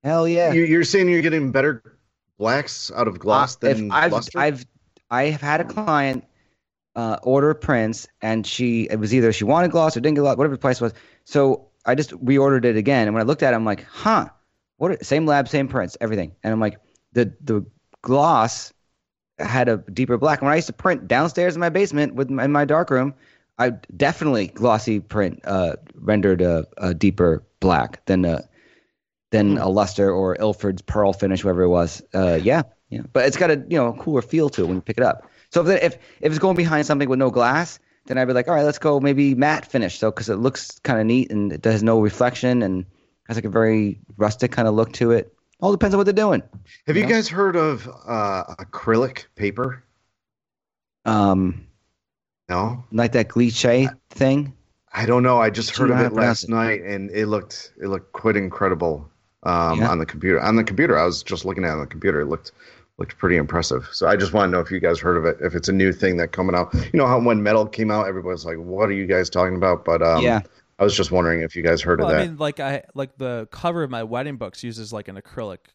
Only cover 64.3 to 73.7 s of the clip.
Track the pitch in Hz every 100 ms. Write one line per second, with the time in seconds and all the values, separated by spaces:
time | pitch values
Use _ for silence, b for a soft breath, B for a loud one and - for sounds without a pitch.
64.3 | 104 95 90 82 95 85 85 87 87 80
65.3 | - 87 82 90 95 95 92 98 87 82
66.3 | - 92 90 87 - - 170 131 123 120
67.3 | 107 104 110 107 - 110 107 98 95 90
68.3 | 87 82 82 87 95 107 98 95 92 87
69.3 | 90 92 92 92 85 - 82 82 82 120
70.3 | 110 95 b b - 101 95 90 90 85
71.3 | 82 82 87 85 82 85 85 78 78 170
72.3 | 151 151 143 135 139 - 143 135 _ 127
73.3 | 120 113 - 175